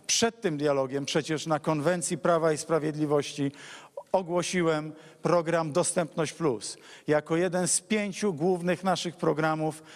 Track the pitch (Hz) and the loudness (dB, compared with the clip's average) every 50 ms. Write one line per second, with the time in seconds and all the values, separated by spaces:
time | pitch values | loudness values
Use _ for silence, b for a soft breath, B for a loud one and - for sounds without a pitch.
0 | B - - - 233 233 226 - - 185 156 143 143 151 139 139 135 131 127 139 | B -2 0 2 2 0 0 0 -2 -2 0 0 2 2 2 2 0 0 -2 -4
1 | 143 - - 165 143 - 160 147 - 160 156 147 - 165 160 151 139 160 180 180 | -4 -2 -2 -2 -2 -2 -4 -4 -2 -2 -2 0 0 0 0 2 2 2 2 0
2 | 156 - 180 160 - 175 170 165 156 165 156 143 - - 165 156 143 156 151 151 | 0 -4 -4 0 2 2 4 4 4 2 2 0 0 0 0 0 0 0 -2 -2
3 | 151 147 147 147 139 - - - 143 139 - B B B B B B B B - | 0 2 2 2 0 0 -4 -4 -4 -4 -4 B B B B B B B B -18
4 | - _ - 190 196 160 175 180 165 - - 185 170 160 160 151 156 156 151 B | -6 _ 0 0 0 0 -2 -2 -2 0 0 0 2 2 2 0 -2 -6 -10 B
5 | B B B B B 160 165 175 165 160 170 170 160 156 139 175 165 - - 185 | B B B B B 2 2 2 2 2 0 0 0 0 0 0 0 0 0 -2
6 | 170 147 - - 165 143 - - 165 151 120 104 - - - - B B B B | -2 -2 -2 -4 -4 -4 -2 -2 0 0 0 -2 -4 -10 -14 -14 B B B B
7 | B B 147 151 147 - 165 165 180 190 165 180 180 170 - - - - 214 214 | B B 0 0 2 0 0 0 0 0 0 0 0 0 0 -2 0 0 -2 -2
8 | 208 202 185 - - 208 180 135 156 185 185 175 175 175 180 156 - 190 180 - | -2 -2 -4 -2 -2 -2 -2 0 0 0 0 0 0 0 -2 0 0 0 0 0
9 | - 175 151 - - 160 156 147 160 156 156 156 156 156 151 - - B B | -2 -6 -6 -2 0 0 0 2 2 0 0 0 -2 -4 -4 -6 -12 B B